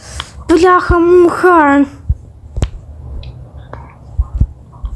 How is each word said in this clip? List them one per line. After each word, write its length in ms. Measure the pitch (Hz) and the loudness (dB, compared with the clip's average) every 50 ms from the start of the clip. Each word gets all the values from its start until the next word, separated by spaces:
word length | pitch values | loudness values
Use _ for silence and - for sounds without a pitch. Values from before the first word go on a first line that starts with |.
| - - - - - - - - - - | -20 -18 -16 -16 -16 -16 -18 -10 -2 0
Бляха-муха. 1400 | 339 330 359 370 359 349 - - 359 339 339 349 359 359 349 330 - - - 370 349 330 294 285 277 285 277 - - - - - - - - - - - - - - - - - - - - - - - - - - - - - - - - - - - - - - - - - - - - - - - - - - - - - - - - - - - - - - | 2 4 4 4 4 2 2 0 0 2 2 4 4 4 4 2 2 2 2 2 4 4 4 4 4 2 0 -2 -4 -12 -6 -6 -6 -6 -6 -20 -20 -20 -20 -12 -6 -6 -6 -6 -8 -14 -18 -18 -20 -18 -16 -14 -14 -14 -14 -14 -18 -20 -20 -20 -20 -20 -20 -20 -20 -20 -20 -20 -20 -20 -20 -14 -8 -8 -8 -6 -2 -4 -4 -4 -6 -16 -20 -20 -20 -16 -16 -14 -14